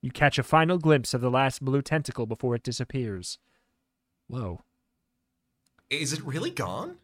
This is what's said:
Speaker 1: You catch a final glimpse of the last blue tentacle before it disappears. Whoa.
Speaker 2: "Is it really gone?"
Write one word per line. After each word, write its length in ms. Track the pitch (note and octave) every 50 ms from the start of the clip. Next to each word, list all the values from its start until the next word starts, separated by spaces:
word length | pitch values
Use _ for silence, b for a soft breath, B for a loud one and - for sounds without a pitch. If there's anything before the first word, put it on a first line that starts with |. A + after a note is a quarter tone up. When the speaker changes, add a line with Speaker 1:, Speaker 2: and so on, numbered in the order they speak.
Speaker 1:
You 100 | - C3 -
catch 260 | - D3 C#3+ - -
a 60 | B2
final 340 | - - D#3+ D#3+ E3 F3+ F3+
glimpse 340 | D3+ D#3 D3+ C3+ A#2 - -
of 80 | B2+
the 100 | A#2+ B2+
last 340 | B2 B2+ C3+ C3+ - - C#3
blue 180 | C3 C3 C#3+ C3+
tentacle 440 | - D#3 D#3+ D3 - B2+ - A#2
before 280 | G#2+ A#2 - - B2+ A#2+
it 80 | A#2 _
disappears. 760 | - A#2 - B2+ - - C3+ B2 A2 G2 F#2 F2+ - - - _ _ _ _ _ _ _ _ _ _ _ _ _ _ _ _ _ _
Whoa. 340 | A#2+ B2 A2+ F#2+ E2+ E2 - _ _ _ _ _ _ _ _ _ _ _ _ _ _ _ _ _ _ _ _ _ _ _ _ _
Speaker 2:
"Is 240 | C3+ D3 D#3+ B2+ C#3+
it 100 | D#3 C3
really 280 | - C3 D#3+ G#3+ E4+
gone?" 480 | F4 - A#2+ F2+ F2+ A2+ A3 E4 F4+ -